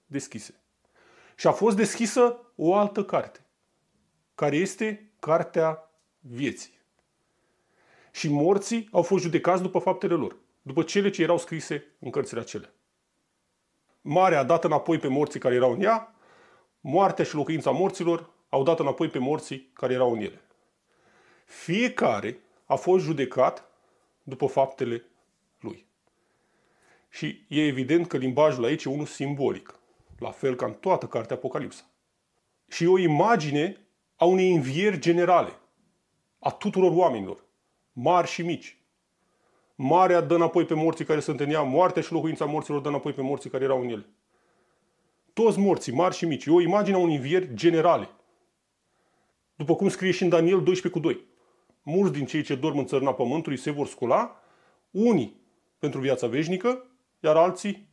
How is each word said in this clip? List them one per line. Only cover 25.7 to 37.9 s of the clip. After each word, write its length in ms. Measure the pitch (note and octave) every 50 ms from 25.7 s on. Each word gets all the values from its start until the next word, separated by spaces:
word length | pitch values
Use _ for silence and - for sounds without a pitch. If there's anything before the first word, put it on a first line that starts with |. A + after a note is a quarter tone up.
| - - _ _ _ _ _ _ _ _ _ _ _ _ _ _ _ _ _ _ _ _ _ _ _ _ _ _
Și 360 | - - D#3+ D3+ - - _ -
e 180 | C#3 D3+ D3+
evident 400 | D3 C3 C3 C3 A#2+ D#3 F3 E3+
că 100 | E3 -
limbajul 480 | B2+ B2+ C3 B2 C3+ D#3 D#3 C3+ B2+ A2+
aici 200 | B2 D#3 D#3 -
e 40 | C#3
unul 180 | C#3 D3 D3
simbolic, 720 | - - - D3+ C#3+ D3 C#3 C3+ A2+ G2+ F#2 - - - _ _ _ _ _ _ _ - -
la 120 | A#2 G#2+
fel 240 | G#2+ - - C3+ B2+
ca 120 | B2+ B2+
în 80 | A2+ G#2+
toată 320 | - - F#3+ F3+ - -
cartea 300 | - - A#2+ A2 - -
Apocalipsa. 540 | - - B2+ - - C3 - - - - _ _ _ _ _ _ _ _ _ _ _ _ _ _ _ _ -
Și 160 | - - E3+
e 40 | F3
o 100 | F#3 F#3+
imagine 880 | F3+ E3 D3+ D3 F#3 A3 A#3 F3+ D3+ D3 C#3 D3 D#3 G3 G3 - _ _ _ _ _ _ _
a 80 | - E3
unei 300 | F3 F#3 F#3 F#3 F#3 F3+
învieri 440 | E3 B2+ C3 C3+ E3 G3+ G#3+ G3 D3+
generale, 600 | - E3 E3+ F3 F3 F3 F3+ E3 A2+ - - - _ _ _ _ _ _ _ _ _ _ _ _ _ _ _ _
a 120 | - C#3
tuturor 420 | - - - G#3 D#3+ F#3 F#3 F3
oamenilor, 520 | D#3+ F3 F3+ D#3+ A#2+ G#2+ G2 F#2 - - _ _ _ _ _ _ _ _ _ _